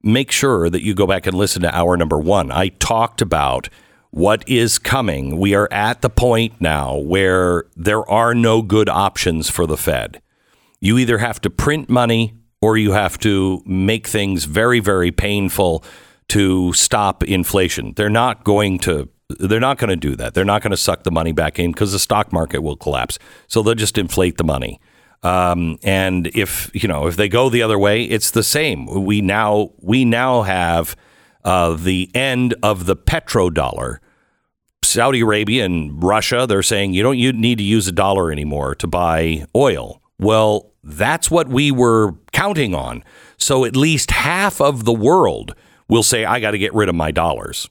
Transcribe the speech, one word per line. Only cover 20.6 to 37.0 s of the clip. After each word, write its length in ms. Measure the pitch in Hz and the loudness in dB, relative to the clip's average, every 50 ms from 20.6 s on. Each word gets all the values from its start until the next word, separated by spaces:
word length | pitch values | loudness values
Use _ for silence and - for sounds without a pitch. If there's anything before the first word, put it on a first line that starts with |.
gonna 160 | - 107 98 | 0 -2 -2
suck 260 | 87 - - 87 - - | -2 -2 -2 -2 -2 -4
the 80 | 98 | -2
money 200 | 85 80 82 82 | -2 -2 -2 0
back 260 | 80 73 80 78 - - | -2 -2 -2 -2 -2 -2
in 140 | 87 87 85 | -2 -2 0
'cause 180 | - 104 101 | -2 -2 -2
the 80 | 98 98 | -2 -4
stock 320 | - - 113 104 104 - | -2 0 0 0 0 0
market 300 | - 85 80 - - - | -2 -2 -2 -2 -4 -6
will 140 | 78 76 73 | -4 -4 -8
collapse. 400 | - - - 71 64 62 - - - - - - - _ | -6 -6 -4 -4 -4 -4 -6 -8 -14 -14 -20 -20 -20 _
So 140 | _ - 113 | _ -2 0
they'll 140 | 107 107 117 | 2 2 0
just 220 | 113 110 104 - | 0 -2 -2 -2
inflate 400 | 107 98 85 - - 92 90 82 | -2 -4 -2 0 0 0 0 0
the 60 | - 85 | -2 -2
money. 360 | 78 73 67 62 55 - _ _ _ _ _ _ _ _ _ - | -2 -2 -2 -4 -8 -10 _ _ _ _ _ _ _ _ _ -2
Um, 540 | 90 90 92 90 90 87 87 87 82 80 - - | 0 2 2 2 2 0 0 -2 -4 -6 -4 -2
and 440 | 98 98 95 95 95 95 90 85 82 - | -2 0 0 0 0 0 -2 -2 -2 -2
if, 340 | 110 101 - - - - - - | -2 -4 -2 -4 -10 -10 -8 -8
you 140 | 101 - | -4 -4
know, 200 | 104 82 73 73 | -2 -2 -2 -2
if 80 | 85 85 | -2 0
they 120 | 87 104 101 | 0 -2 0
go 200 | 98 120 127 135 | 2 2 2 2
the 140 | 117 120 113 | 2 0 2
other 160 | 110 110 101 | 2 2 2
way, 240 | 101 101 104 117 120 | 2 2 2 0 0
it's 260 | - - 107 - - | -2 -2 -2 -2 0
the 120 | - 117 104 | 0 0 0
same. 420 | - - 147 156 151 107 73 64 | 0 0 0 0 -2 -4 -6 -8
We 360 | 104 87 95 98 95 104 104 | -6 -4 -4 -2 0 0 0
now, 500 | 101 92 98 107 110 104 104 104 104 - _ _ | 0 0 0 0 2 2 2 0 0 -2 _ _
we 260 | - 87 113 131 131 | -4 0 2 2 4
now 380 | 120 117 117 127 131 127 120 107 | 2 2 2 0 0 0 0 0
have, 520 | 95 95 92 87 85 85 82 82 - - _ _ _ _ _ _ _ _ _ _ | 0 -2 0 0 0 0 0 -2 -4 -10 _ _ _ _ _ _ _ _ _ _
uh, 300 | 87 92 90 87 85 82 | 0 0 2 2 0 0
the 380 | 78 82 92 95 92 92 - _ | -2 -2 -2 0 -2 -2 -4 _
end 400 | 127 131 139 127 123 123 123 117 - | -4 -2 -2 0 0 0 -2 -2 0
of 240 | - 104 107 92 90 | 0 -2 -2 -2 -2
the 100 | 87 95 | -2 -2
petrodollar. 1040 | - _ - - 165 - - - 117 92 90 78 76 71 64 - - 64 64 57 - _ _ _ _ _ _ _ _ _ _ _ _ _ _ _ _ - | 0 _ -2 -2 -2 -4 -2 0 0 0 2 0 -2 -4 -4 -4 -6 -6 -8 -8 -10 _ _ _ _ _ _ _ _ _ _ _ _ _ _ _ _ -2
Saudi 380 | - - - 117 135 135 123 | 0 2 2 2 2 4 2
Arabia 440 | 113 110 104 107 107 104 113 131 110 | 2 2 2 0 0 0 0 0 0
and 380 | 92 90 85 78 73 73 76 85 | 0 -2 -2 -4 -6 -6 0 2
Russia, 420 | 90 104 110 101 - 127 120 127 | 2 2 2 2 0 0 0 0
they're 140 | 123 104 98 92 | 0 0 0 0
saying, 300 | - 117 101 101 98 92 | 0 0 0 -2 0 0
"You 80 | 92 | 0